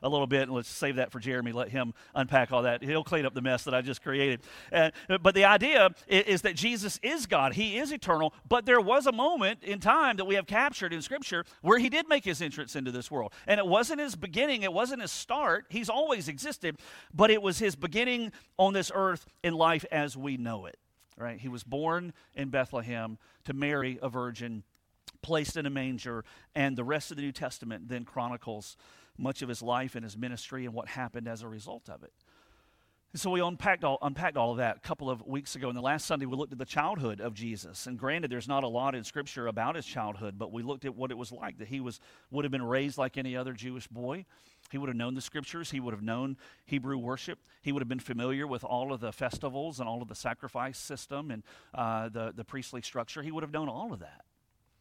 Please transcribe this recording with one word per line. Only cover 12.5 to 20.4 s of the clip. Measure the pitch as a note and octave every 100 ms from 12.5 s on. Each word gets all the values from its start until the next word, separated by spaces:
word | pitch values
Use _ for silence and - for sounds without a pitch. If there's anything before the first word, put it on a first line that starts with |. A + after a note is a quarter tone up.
| C#3+ B2+ D3
into | B2+
this | B2 A#2+
world. | C#3+ A2 - -
And | G#3
it | F#3+
wasn't | G3 A#3+ D4
his | D4
beginning, | F3+ F#3+ E3+ D4 B3+
it | G3
wasn't | F3 B3+ C4
his | G3
start. | - - C4 C4+ F3+ -
He's | G#3+ A3+
always | A#3 D#4 A#3 D3+
existed, | C#3 D4 - E3+ D3 - - -
but | D3+ G#3+
it | G#3+
was | G3 F#3
his | G#3 C#3
beginning | F3 G#3 B3 A#3+ A3+ - - -
on | F#3+
this | G3 F3
earth | F#3+ F#3+ F3 - _
in | F3
life | E3 E3 D#3+ D#3
as | D#3 D3 C3
we | C#3
know | C3